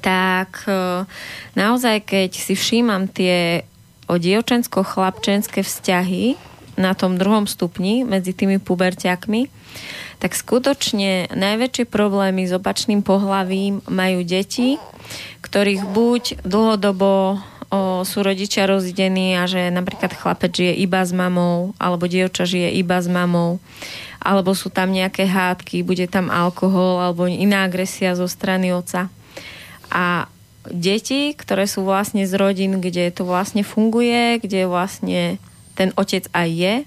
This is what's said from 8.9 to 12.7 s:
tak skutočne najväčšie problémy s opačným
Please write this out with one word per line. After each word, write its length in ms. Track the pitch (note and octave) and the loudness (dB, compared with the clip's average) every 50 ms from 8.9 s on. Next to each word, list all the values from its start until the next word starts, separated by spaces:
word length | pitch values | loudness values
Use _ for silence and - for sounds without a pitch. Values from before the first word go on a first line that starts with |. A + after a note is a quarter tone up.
| F3+ F#3 - F3+ F3+ F3+ - - G#3 A3+ B3+ - - - - - - - - - - - - - - - | 0 0 -2 -2 -2 -2 -2 -2 0 0 -2 -2 -6 -18 -20 -20 -18 -16 -16 -14 -14 -14 -14 -16 -10 -4
tak 160 | - F3+ - | -4 -4 -4
skutočne 960 | - - - - B3+ B3+ C#4 C#4 - - - - G#3 G3 G3 F#3+ F#3 F3 - | -4 -4 0 0 2 4 2 0 0 -2 -2 0 0 0 2 0 0 -2 -2
najväčšie 560 | - - F#3+ G3 G#3 A3 B3 C4 - - B3 | -2 -2 0 0 2 0 0 -2 0 -2 -4
problémy 600 | A#3+ - G#3+ G#3 G#3 G3 G3+ G3 F#3+ F#3+ F#3+ F#3 | -2 0 0 2 2 2 2 2 2 2 0 0
s 60 | F3+ F3+ | 0 -2
opačným 520 | F#3 F#3+ G3 | -2 -2 -2